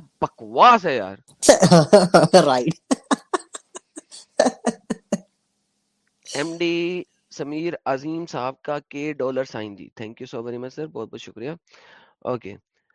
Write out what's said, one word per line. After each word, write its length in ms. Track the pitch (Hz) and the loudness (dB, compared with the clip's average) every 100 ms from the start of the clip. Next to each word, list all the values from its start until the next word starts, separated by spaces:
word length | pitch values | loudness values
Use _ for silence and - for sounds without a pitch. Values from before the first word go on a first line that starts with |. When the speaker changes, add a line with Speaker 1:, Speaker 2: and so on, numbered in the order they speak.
| 151 _ | -10 _
Speaker 1:
بکواس 680 | 151 - 110 123 233 233 170 | -8 -8 -6 4 6 6 2
ہے 100 | 127 | -4
یار۔ 200 | 95 98 _ _ - | -6 -12 _ _ 4
Speaker 2:
<laughs> 960 | 247 180 170 147 202 180 170 151 185 | 6 6 6 8 6 6 4 6 6
رائٹ۔ 500 | 147 127 127 - - - - - _ - - - _ - - - - - - - 254 - 453 - - - _ - - _ _ _ _ _ _ _ _ _ - | 4 2 -2 -6 -6 -8 -4 -8 _ -10 -10 -20 _ -20 -20 -20 -20 -20 -6 -2 0 -2 -6 -8 -10 -14 _ -10 -10 _ _ _ _ _ _ _ _ _ -12
Speaker 1:
ایم 220 | 143 160 165 | -8 -8 -4
ڈی 440 | 170 170 170 180 - _ _ | -4 -2 -4 -6 -12 _ _
سمیر 440 | - 143 151 170 151 | -14 -10 -8 -8 -8
عظیم 420 | - 135 147 165 170 | -6 -6 -6 -10 -10
صاحب 360 | 147 127 135 | -8 -8 -10
کا 160 | - 147 | -10 -10
کے 340 | - 143 151 | -10 -10 -10
ڈالر 320 | 147 127 131 | -6 -6 -4
سائن 320 | 131 117 107 98 | -6 -10 -12 -14
جی، 120 | 82 - | -18 -16
thank 120 | 110 117 | -16 -16
you 180 | 127 127 | -14 -12
so 80 | 120 | -12
very 120 | 120 | -12
much 140 | 127 | -12
سر، 120 | - 156 | -14 -14
بہت 220 | 151 107 | -12 -14
بہت 80 | 117 | -16
شکریہ۔ 300 | - 107 127 170 _ _ _ _ _ _ | -20 -14 -14 -14 _ _ _ _ _ _
اوکے، 380 | - 123 95 101 _ _ _ | -8 -8 -10 -18 _ _ _